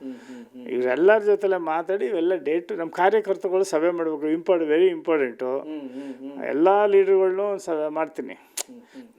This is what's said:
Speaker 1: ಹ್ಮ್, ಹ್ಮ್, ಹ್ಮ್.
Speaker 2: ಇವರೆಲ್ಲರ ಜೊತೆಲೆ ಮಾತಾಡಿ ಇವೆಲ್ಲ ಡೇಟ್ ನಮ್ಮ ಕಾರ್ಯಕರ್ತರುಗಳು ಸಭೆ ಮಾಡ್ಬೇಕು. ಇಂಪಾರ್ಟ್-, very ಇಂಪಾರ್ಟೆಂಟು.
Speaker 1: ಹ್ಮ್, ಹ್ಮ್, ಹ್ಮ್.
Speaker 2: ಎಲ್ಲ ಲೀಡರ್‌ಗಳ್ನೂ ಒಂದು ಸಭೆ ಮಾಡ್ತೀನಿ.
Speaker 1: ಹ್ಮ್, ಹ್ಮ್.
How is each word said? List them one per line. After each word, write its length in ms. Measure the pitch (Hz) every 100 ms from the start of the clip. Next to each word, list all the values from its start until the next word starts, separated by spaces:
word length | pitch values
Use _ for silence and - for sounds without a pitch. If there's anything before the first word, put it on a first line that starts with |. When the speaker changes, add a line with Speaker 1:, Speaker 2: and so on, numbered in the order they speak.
Speaker 1:
ಹ್ಮ್, 120 | 135 123
ಹ್ಮ್, 300 | 120 127 120
ಹ್ಮ್. 220 | 127 120
Speaker 2:
ಇವರೆಲ್ಲರ 520 | 123 127 131 185 220
ಜೊತೆಲೆ 380 | 208 202 202 185
ಮಾತಾಡಿ 480 | 160 160 170 196 240
ಇವೆಲ್ಲ 300 | 185 170 185
ಡೇಟ್ 360 | 139 165 170
ನಮ್ಮ 200 | 202 165
ಕಾರ್ಯಕರ್ತರುಗಳು 720 | - 190 220 190 190 190 185
ಸಭೆ 280 | 190 156 170
ಮಾಡ್ಬೇಕು. 360 | 170 160 151 156
ಇಂಪಾರ್ಟ್-, 400 | 160 170 175 156
very 200 | 160 185
ಇಂಪಾರ್ಟೆಂಟು. 720 | 165 165 156 131 117 127 135
Speaker 1:
ಹ್ಮ್, 220 | 151 156
ಹ್ಮ್, 320 | 135 131 139
ಹ್ಮ್. 300 | 127 135 139
Speaker 2:
ಎಲ್ಲ 420 | 123 135 180 202 208
ಲೀಡರ್‌ಗಳ್ನೂ 580 | 196 190 190 190 185
ಒಂದು 160 | 202 196
ಸಭೆ 300 | 180 156 151
ಮಾಡ್ತೀನಿ. 440 | 156 156 160 123
Speaker 1:
ಹ್ಮ್, 480 | 180 _ - - 240
ಹ್ಮ್. 220 | - 262 233